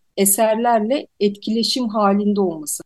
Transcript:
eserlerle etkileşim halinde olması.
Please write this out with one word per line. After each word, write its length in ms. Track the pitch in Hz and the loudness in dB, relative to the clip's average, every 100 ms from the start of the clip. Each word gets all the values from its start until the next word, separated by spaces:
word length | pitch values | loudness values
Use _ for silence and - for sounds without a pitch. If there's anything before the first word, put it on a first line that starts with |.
| _ - | _ -2
eserlerle 920 | 196 - 220 220 240 233 214 277 - - | 0 2 2 2 2 2 0 -2 -4 -2
etkileşim 680 | 208 202 - 226 220 262 240 | -2 -2 -4 -2 -2 -2 -2
halinde 540 | 220 202 202 208 208 | 0 2 2 2 0
olması. 420 | 190 160 151 - | 0 -2 -8 -12